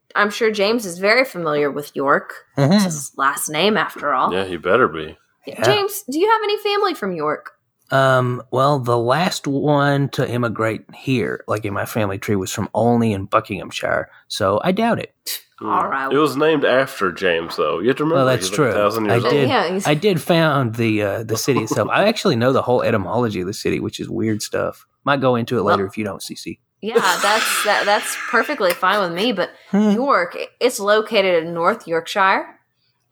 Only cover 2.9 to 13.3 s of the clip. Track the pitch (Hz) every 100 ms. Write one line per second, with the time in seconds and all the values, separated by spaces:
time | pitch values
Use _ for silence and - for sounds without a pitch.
2.9 | 151 135 - 135 - - 151 196 202 156
3.9 | - 147 131 151 92 95 85 82 110 107
4.9 | 78 78 - _ _ - - 220 415 392
5.9 | - - 294 415 453 415 415 415 415 403
6.9 | 320 202 170 147 147 - _ _ _ -
7.9 | 135 135 131 127 123 - 123 135 143 123
8.9 | 120 117 143 180 - 151 139 147 143 143
9.9 | 143 139 - 131 120 120 98 110 110 -
10.9 | - - 127 76 62 - 107 107 98 101
11.9 | 120 104 98 - 101 92 - 98 - 113
12.9 | 120 113 98 98